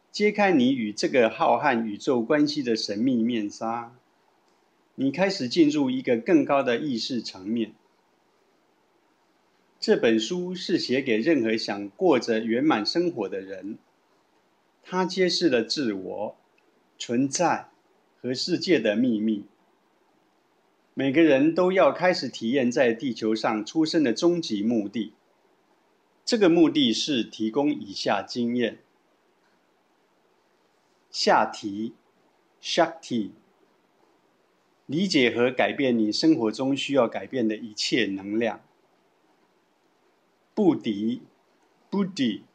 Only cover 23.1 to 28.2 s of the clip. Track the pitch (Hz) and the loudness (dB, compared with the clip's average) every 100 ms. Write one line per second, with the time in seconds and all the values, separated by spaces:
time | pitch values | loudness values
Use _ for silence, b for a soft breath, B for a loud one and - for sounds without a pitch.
23.1 | 110 110 110 139 107 107 160 156 170 131 | -4 -2 0 0 -2 -4 -2 0 2 0
24.1 | - 175 175 160 104 110 117 98 120 101 | 2 0 0 -2 -2 0 0 -2 -6 -8
25.1 | - _ _ _ _ _ _ _ _ _ | -10 _ _ _ _ _ _ _ _ _
26.1 | _ - 240 190 170 156 147 127 110 - | _ -4 2 4 6 6 4 2 0 -2
27.1 | 131 104 - 110 131 143 147 - - 135 | -2 -4 -4 -4 0 -2 -2 -8 -8 -2
28.1 | 101 | -2